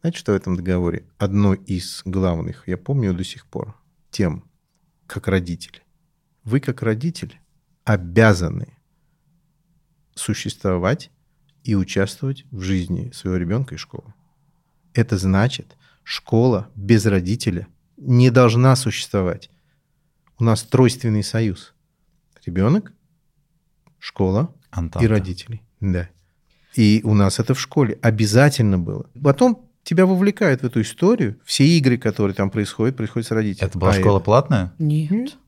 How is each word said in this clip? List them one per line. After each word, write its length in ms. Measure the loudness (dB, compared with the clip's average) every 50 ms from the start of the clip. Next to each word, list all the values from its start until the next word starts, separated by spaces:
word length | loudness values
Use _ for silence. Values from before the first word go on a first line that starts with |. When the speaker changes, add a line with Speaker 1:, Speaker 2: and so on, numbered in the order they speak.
Speaker 1:
Знаете, 180 | _ -6 -6 -6
что 140 | -4 -2 -2
в 40 |
этом 200 | -2 -2 -4 -6
договоре? 480 | -6 -4 -4 -4 -2 -2 -2 -4 -6 -10 _ _ _
Одно 340 | -4 -2 0 2 2 2 0
из 480 | 0 -4 -6 -6 -6 -6 -8 -14 -14 -12
главных, 640 | -6 -4 -2 -2 -2 -2 -2 -6 -8 -10 -12 -10 -8
я 80 | -8 -8
помню 340 | -6 -4 -2 -2 0 -2 -2
до 120 | -4 -6
сих 220 | -10 -10 -18 -20
пор, 280 | _ -12 -12 -10 -10 -14 _ _ _ _ _ _ _
тем, 340 | -4 -2 -2 -2 -2 -6 -12 _ _ _ _ _ _ _ _ _ _ _ _ _
как 180 | -14 -10 -4 -2
родитель. 540 | -2 -2 -2 -2 -10 -10 -12 -20 -20 -20 _ _ _ _ _ _ _ _ _ _ _ _ _
Вы, 160 | -2 -2 -2
как 200 | -2 -2 -8 -4 -2
родитель, 560 | -4 -4 -2 -4 -8 -8 -8 -12 -14 -16 _ _ _ _ _ _ _ _ _ _
обязаны 840 | -2 -2 -2 -2 -2 2 4 6 6 4 2 0 -4 -4 -6 -10 -12 _ _ _ _ _ _ _ _ _ _ _ _ _ _ _ _ _ _ _ _ _ _ _ _ _ _ _ _ _
существовать 960 | -14 -6 -6 -6 -6 -6 -10 -12 _ -4 -2 -2 0 0 -2 -2 -2 -6 -16 _ _ _ _ _ _ _ _ _ _ _
и 100 | -2 -2
участвовать 680 | -2 -2 -2 -2 -4 -4 -4 -4 -8 -8 -8 -8 -8 -12 _
в 100 | -12 -8
жизни 500 | -4 -2 -2 -2 -2 -4 -6 -6 -6 -10 -14
своего 260 | -10 -6 -4 -4 -4
ребенка 360 | -2 -2 -4 -4 -4 -6 -10
и 40 | -16
школы. 360 | -16 _ -16 -18 -18 -18 -20 _ _ _ _ _ _ _ _ _ _ _ _ _ _ _ _
Это 240 | -2 0 0 0 -2
значит, 580 | 0 2 2 2 2 0 -2 -6 -14 _ _ _ _ _ _ _ _
школа 640 | -12 -12 -12 _ -2 0 2 2 2 2 0 -4 -6 _
без 300 | -14 2 2 4 4 4
родителя 600 | 2 2 2 0 0 -4 -4 -2 -4 -4 -4 -8 -12 _ _ _ _ _
не 340 | -16 -2 2 4 6 6 6
должна 460 | 6 6 6 6 4 4 4 4 4
существовать. 760 | 4 0 -4 -6 -6 -8 -4 -2 -2 -2 -2 -4 -6 -10 -20 _ _ _ _ _ _ _ _ _ _ _ _ _ _ _ _ _ _
У 60 | 0
нас 180 | 2 2 0 -2
тройственный 600 | -2 2 4 4 4 2 0 -4 -2 -2 -2 -2
союз. 500 | -2 -4 -2 -2 -2 -4 -6 -12 -20 _ _ _ _ _ _ _ _ _ _ _ _ _ _ _
Ребенок, 480 | -8 -2 0 2 2 2 0 -2 -4 _ _ _ _ _ _ _ _ _ _ _ _ _ _ _ _ _ _ _ _ _ _
школа 560 | -18 -18 -4 -2 0 0 2 0 -2 -2 -6 _ _ _
Speaker 2:
Антанта. 340 | -8 -8 -8 -6 -2 0 2
Speaker 1:
и 40 | 2
родители. 540 | 2 2 -2 -4 -8 -12 -12 -14 -14 -16 _ _ _ _
Да. 280 | -4 -2 -2 -2 -4 -8 _ _ _ _ _ _ _ _ _ _ _ _ _
И 260 | 2 4 4 4 4 2
у 100 | 2 2
нас 240 | 2 2 2 0 -2
это 140 | -2 -2 -2
в 60 | -4
школе 380 | -4 -6 0 0 0 0 -2 0 0
обязательно 760 | 0 2 2 0 2 4 6 6 4 4 2 2 2 2 0
было. 300 | -2 -4 -8 -10 -10 _ _ -2 0
Потом 460 | 0 2 4 4 2 2 0 -8 _ _ _ _
тебя 220 | -4 2 2 4
вовлекают 540 | 4 4 2 2 0 0 0 0 0 0 0 -2
в 40 |
эту 160 | -2 -2 -2 -2
историю. 580 | -2 -4 0 2 2 2 2 0 -4 -4 -8 _
Все 200 | -8 0 2 4
игры, 320 | 4 4 4 4 2 2 2
которые 360 | 0 -4 -2 0 0 -2 0
там 160 | 0 -2 -2
происходят, 460 | 0 -2 -4 -4 -2 -2 -2 -2 -2
происходят 300 | -2 -8 -6 -6 -6 -6
с 40 | -2
родителями. 380 | -2 -2 -2 -2 -4 -4 -4 -6
Speaker 2:
Это 80 | -4 0
была 120 | 2 2
Speaker 1:
А 40 | 2
Speaker 2:
школа 220 | 4 4 4 2 2
Speaker 1:
это 60 | 2
Speaker 2:
платная? 480 | 4 2 2 2 2 0 -2 -2 -4 -6 -4
Speaker 3:
Нет. 320 | -2 -2 0 -2 -2 -2
Speaker 1:
Нет. 260 | -2 -4 -4 -6 -10 _ _